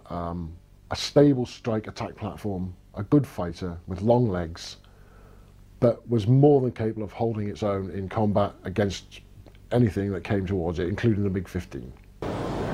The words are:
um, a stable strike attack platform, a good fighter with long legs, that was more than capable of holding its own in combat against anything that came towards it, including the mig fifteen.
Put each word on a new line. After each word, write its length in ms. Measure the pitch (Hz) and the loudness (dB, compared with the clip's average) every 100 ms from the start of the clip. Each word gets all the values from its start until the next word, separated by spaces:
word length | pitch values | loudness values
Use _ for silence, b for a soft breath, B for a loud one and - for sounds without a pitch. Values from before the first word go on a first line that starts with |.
| - | -8
um, 480 | 87 85 85 80 82 - - - | -6 -6 -6 -8 -12 -20 -20 -10
a 60 | - | -8
stable 500 | - 147 147 127 120 | 0 6 6 6 0
strike 400 | - 120 110 107 | -6 -4 -4 -4
attack 300 | - 107 - | -8 -10 -8
platform, 600 | 104 76 104 95 92 90 - - | -8 -6 -6 -4 -6 -10 -14 -10
a 80 | |
good 240 | 98 147 123 | 2 2 2
fighter 500 | - 87 80 92 85 - | -4 -8 -6 -8 -8 -10
with 160 | 90 | -2
long 260 | 107 120 120 | 2 4 2
legs, 500 | 90 82 92 - - b b b b b b b b - - | 0 -4 -8 -14 -18 b b b b b b b b -20 0
that 300 | 120 - - | 2 2 0
was 160 | 117 101 | 0 4
more 340 | 131 147 143 | 8 8 8
than 120 | 127 | 4
capable 320 | - 110 110 | -2 -4 -4
of 80 | 104 | -8
holding 360 | - 117 107 104 | -4 -4 -2 -6
its 140 | - | -4
own 300 | 104 98 95 | -2 -2 -4
in 180 | 90 95 | -8 -4
combat 440 | 113 107 104 101 - | 0 2 2 0 -2
against 580 | - 92 101 87 - - - - - - - | -6 0 0 -2 -12 -20 -20 -20 -20 -20 -2
anything 400 | 120 120 98 101 | 2 2 2 -2
that 120 | 92 | -4
came 240 | - 104 92 | -2 -2 0
towards 320 | 98 85 82 | -2 -2 -2
it, 80 | 85 | -2
including 360 | 101 117 101 | 0 2 2
the 60 | 101 | 0
mig 180 | 95 90 | -2 -4
fifteen. 460 | 92 - 69 64 - - - - - - - - | -8 -8 -10 -12 -16 -20 -10 -8 -6 -6 -4 0